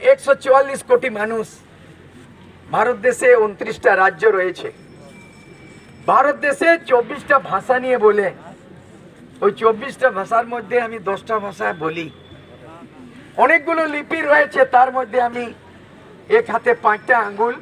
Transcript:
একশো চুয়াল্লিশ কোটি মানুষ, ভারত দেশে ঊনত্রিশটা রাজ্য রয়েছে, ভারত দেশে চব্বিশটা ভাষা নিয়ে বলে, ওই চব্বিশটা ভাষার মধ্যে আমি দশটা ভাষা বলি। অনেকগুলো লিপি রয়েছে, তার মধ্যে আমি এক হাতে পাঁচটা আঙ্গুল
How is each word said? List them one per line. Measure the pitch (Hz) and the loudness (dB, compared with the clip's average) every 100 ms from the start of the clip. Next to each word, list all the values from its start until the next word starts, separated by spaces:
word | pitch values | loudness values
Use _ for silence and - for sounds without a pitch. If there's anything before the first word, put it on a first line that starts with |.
| 494 | 4
একশো | 539 - 554 | 2 2 -2
চুয়াল্লিশ | 523 523 554 554 - | 4 2 2 -4 0
কোটি | 247 254 214 | 0 0 -6
মানুষ, | 214 226 214 - - - - - - - - - - - - | -6 -6 -8 -14 -20 -20 -20 -20 -20 -20 -20 -20 -20 -20 -8
ভারত | 170 220 233 240 | -2 0 0 -2
দেশে | 240 262 247 | 0 4 4
ঊনত্রিশটা | 214 196 220 220 240 190 | 4 -2 -10 0 2 4
রাজ্য | 190 170 214 196 | 2 2 0 2
রয়েছে, | 185 180 - - - - - - - - - - - - - - - | -2 -6 -12 -14 -20 -20 -20 -20 -20 -20 -20 -20 -20 -20 -20 -12 0
ভারত | 202 277 277 294 | 2 2 0 -4
দেশে | 277 330 330 - | 0 2 2 2
চব্বিশটা | 247 240 285 - 277 - | 0 0 -8 0 0 0
ভাষা | 185 - 254 | -6 -2 -2
নিয়ে | 254 247 214 | 0 2 2
বলে, | 208 196 - 170 156 - - - - - - - - | 2 -2 -6 -20 -20 -20 -20 -20 -20 -20 -20 -20 -2
ওই | 196 - | -2 2
চব্বিশটা | 226 214 240 - 254 190 | 0 0 -6 -2 -2 -2
ভাষার | 185 226 233 | -2 -2 -2
মধ্যে | 240 202 240 226 | -8 -4 -4 -4
আমি | 226 185 | -8 -8
দশটা | 196 - 220 202 | -8 -4 -6 -6
ভাষা | 190 208 190 | -8 -8 -6
বলি। | 160 165 160 - - - - - - - - - - - - - | -8 -8 -12 -14 -20 -20 -20 -20 -20 -20 -20 -20 -20 -20 -18 0
অনেকগুলো | 240 330 294 330 320 | 2 2 0 -4 -4
লিপি | 294 285 320 | -6 -8 -8
রয়েছে, | 302 302 285 285 262 | 0 2 2 0 2
তার | 247 262 254 | 4 2 0
মধ্যে | 254 247 240 | -4 -2 -2
আমি | 240 240 - - - - - - - - 427 | -4 -10 -14 -20 -20 -20 -20 -20 -20 0 0
এক | 466 | 0
হাতে | - 240 233 | -4 0 0
পাঁচটা | 220 208 - 240 208 | 0 -2 2 0 0
আঙ্গুল | 202 233 262 | -4 -4 -4